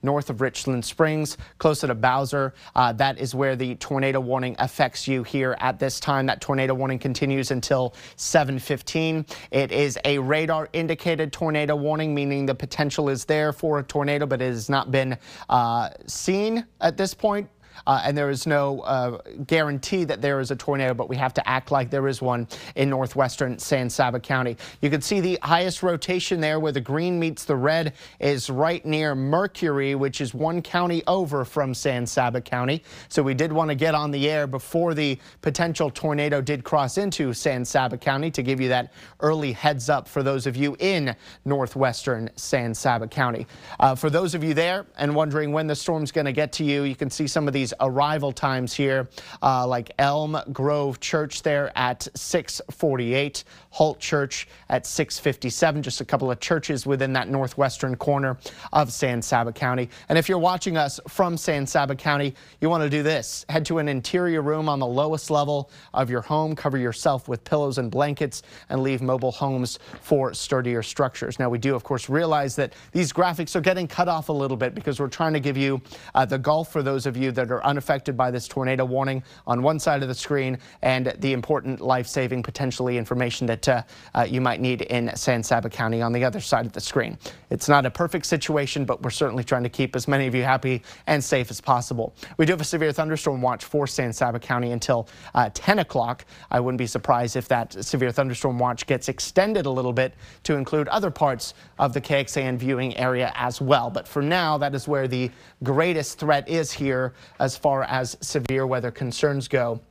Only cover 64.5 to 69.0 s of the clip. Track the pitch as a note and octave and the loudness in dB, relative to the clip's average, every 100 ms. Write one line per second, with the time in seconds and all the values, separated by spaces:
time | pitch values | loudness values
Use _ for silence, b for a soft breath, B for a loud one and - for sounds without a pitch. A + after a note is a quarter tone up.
64.5 | D#3 D#3 C#3+ B2+ B2+ D3+ D#3 - D3+ D3 | 0 0 0 0 0 0 -2 0 2 2
65.5 | D3 C3+ B B - B2+ B2 A2 D3+ D#3 | -2 -4 B B -2 0 -2 0 0 0
66.5 | D#3 C#3+ C3+ A#2+ A2+ D#3+ C3+ - A#2+ - | -2 -2 0 -2 0 0 0 -4 -8 -2
67.5 | D3+ C#3+ C3+ A#2+ C3 C#3+ C#3+ C#3+ - B | 0 0 -2 -2 0 0 0 -4 -4 B
68.5 | B B C3+ C3 C3 | B B -2 0 0